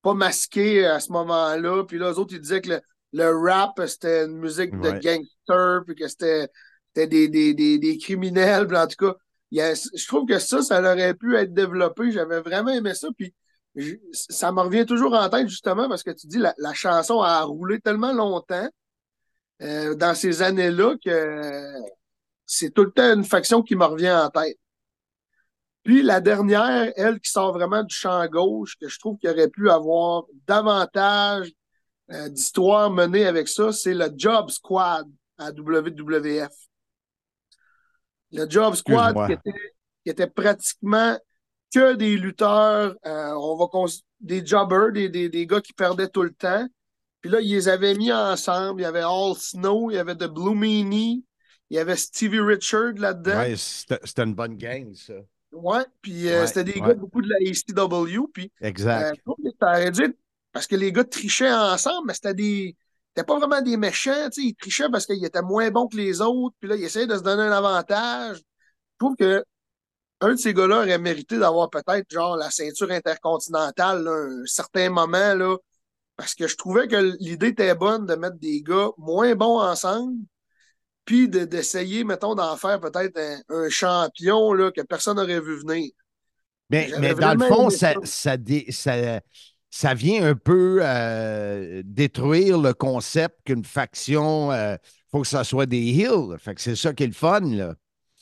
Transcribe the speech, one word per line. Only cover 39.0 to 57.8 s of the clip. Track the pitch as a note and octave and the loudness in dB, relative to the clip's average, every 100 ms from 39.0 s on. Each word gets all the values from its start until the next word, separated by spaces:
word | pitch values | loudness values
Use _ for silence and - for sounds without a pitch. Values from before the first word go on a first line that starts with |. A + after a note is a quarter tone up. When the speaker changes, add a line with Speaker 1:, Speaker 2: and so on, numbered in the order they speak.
| A#3 G#3 | 4 2
Speaker 2:
Excuse-moi. | G3+ | 0
Speaker 1:
qui | |
était, | F3+ - - - _ _ _ | -2 -6 -10 -14 _ _ _
qui | - | -8
était | D#3+ F3+ | -4 -4
pratiquement | - G3 G3+ - - G3+ G#3+ A3+ - - _ _ _ _ | 0 0 0 -4 -6 0 2 2 0 -6 _ _ _ _
que | B3+ C4 B3 | 4 6 6
des | G#3+ G3+ | 2 0
lutteurs, | F#3 F#3 G#3 G#3 G#3+ G#3 G#3 F#3+ D#3 | -2 0 2 4 4 4 0 -4 -8
euh, | D#3 D3 | -6 -6
on | D3 D3+ D#3+ | -6 -4 -2
va | F3 | 0
cons-, | F#3 F3+ - _ _ | 0 -2 -4 _ _
des | G3+ F#3 D#3 | -8 -6 2
jobbers, | G3+ G3 F#3 G#3+ | 2 4 4 4
des, | G#3 F#3+ | 2 -2
des, | F3 F3 | -2 -4
des | E3+ E3+ | -4 -2
gars | G#3 | -2
qui | - | -2
perdaient | - F#3 F#3 F#3+ | -2 0 0 -2
tout | G3 | -2
le | E3+ | -4
temps. | - F#3 G3 B3 _ _ _ _ _ | -2 -2 -2 -4 _ _ _ _ _
Puis | F3 | -2
là, | A3+ | 0
ils | G#3 | 2
les | G3+ F#3 | 0 2
avaient | F#3 G3+ | 2 2
mis | G3+ A#3 | 2 0
ensemble. | A3+ G3+ F3+ - F3+ F#3+ F#3+ | 0 0 -2 -2 -2 -2 -4
Il | |
y | F3 | -4
avait | E3+ | -2
Al | E3+ F#3 G3 F#3 | -2 0 -2 -4
Snow, | - F#3 F#3+ G#3+ A#3 | -8 -4 0 0 0
il | G3 | -4
y | |
avait | F3 E3+ | -4 -6
The | F3 | -8
Blue | D#3 F#3+ G#3+ | -4 -2 0
Meanie, | A3 G#3+ G3 G#3 A3+ A#3+ - _ _ _ - | 2 2 0 0 -2 -4 -8 _ _ _ -6
il | D#3+ | -4
y | |
avait | D#3+ F3 | -2 -2
Stevie | - - G#3+ A3 | -4 -2 -2 0
Richard | G#3 G3+ - G#3+ A#3 G3+ | 2 0 0 -2 -2 -2
là-dedans. | G3+ F#3 F3 G#3 | -4 -2 -2 0
Speaker 2:
Ouais, | B2 G#2+ | 0 -4
c'était, | - - - B2+ A2+ | -8 -10 -8 -8 -6
c'était | - | -4
une | A2+ | -4
bonne | G2+ A#2 G#2+ | -4 -8 -10
gang, | A#2 C3 A#2 F#2 | -12 -12 -14 -20
ça. | - G2 G2+ _ _ | -20 -20 -20 _ _
Speaker 1:
Ouais, | D#3+ E3+ A3+ B3+ _ | -8 -2 -2 -4 _
puis, | G3+ E3+ F3 | -14 -6 0
euh, | E3+ | 2
Speaker 2:
Ouais, | D#3+ | 0
Speaker 1:
c'était | F#3+ | 0
des | F3+ G3 | -4 0
Speaker 2:
ouais. | G#3+ | 2
Speaker 1:
gars, | |
beaucoup | A3 F#3+ A#3+ | 2 0 -4
de | G3+ | -2
la | G3+ | 0
A | F#3+ | 0
C | F3+ - | -2 -4
W, | G3 | -2